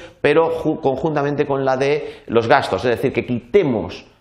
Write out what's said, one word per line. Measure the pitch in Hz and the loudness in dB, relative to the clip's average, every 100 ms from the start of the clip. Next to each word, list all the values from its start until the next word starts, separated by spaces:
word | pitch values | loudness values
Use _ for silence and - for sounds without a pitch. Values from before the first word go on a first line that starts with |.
| - - | -18 -2
pero | 143 151 165 | 2 4 2
ju-, | 165 151 156 | 0 -4 -2
conjuntamente | 156 131 160 151 143 143 147 | -2 -2 -2 -2 -2 -2 -2
con | 135 135 | 0 0
la | 131 | 0
de | 139 151 - - - | 0 0 -4 -14 -2
los | 117 110 | 0 4
gastos, | 139 - 95 123 | 2 2 -2 0
es | |
decir, | 113 131 | 0 -2
que | 120 110 | -2 -4
quitemos | 120 - 202 156 113 82 - - _ | -4 0 2 2 0 -4 -10 -18 _